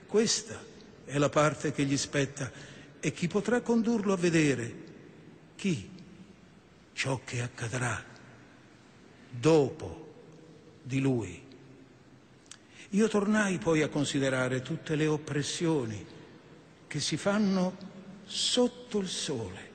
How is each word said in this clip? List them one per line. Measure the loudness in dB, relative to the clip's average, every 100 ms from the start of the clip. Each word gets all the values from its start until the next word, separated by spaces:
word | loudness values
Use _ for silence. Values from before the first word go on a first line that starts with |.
| 0
questa | 2 4 0 -4 -14 -16 -20 -20 -18 -4
è | 0
la | 2
parte | 4 4 2 -4
che | 0 0
gli | 0
spetta. | 0 0 -2 -4 -10 -10 -18 -18 -20 -6
E | -6
chi | -2 0
potrà | 0 2 0
condurlo | 2 2 4 2 2
a | 2
vedere? | 4 4 4 2 -2 -8 -16 -20 -20 -20 -20 -20 -20 -4
Chi? | -2 -2 -4 -16 -20 -20 -20 -20 -20 -20 -20 -20 -14
Ciò | -6 -2 -4
che | -4 -6
accadrà | -6 -6 -6 -2 -2 -4 -8 -18 -20 -20 -20 -20 -20 -20 -20 -20 -20 -20 -14
dopo | 0 6 6 6 0 -10 -12 -16 -20 -20 -20 -20 -20 -20 -16
di | -4 0
lui. | 2 2 -2 -10 -18 -20 -20 -20 -20 -20 -20 -20 -20 -20 -20 -20 -20 -20 -2
Io | 2 4
tornai | 4 2 2 2 0
poi | 2 2
a | 2
considerare | 0 0 2 2 2 0 -2
tutte | -4 -6 -2
le | 0 2
oppressioni | 0 -2 -4 -4 -2 0 0 -2 -6 -12 -18 -20 -20 -20 -20 -20 -20 -10
che | -6
si | -4 -2
fanno | 0 2 2 2 0 -2 -14 -16 -18 -18 -10
sotto | -4 0 4 2 0 -6 -4
il | -4
sole. | -4 -4 -4 -6 -10 -16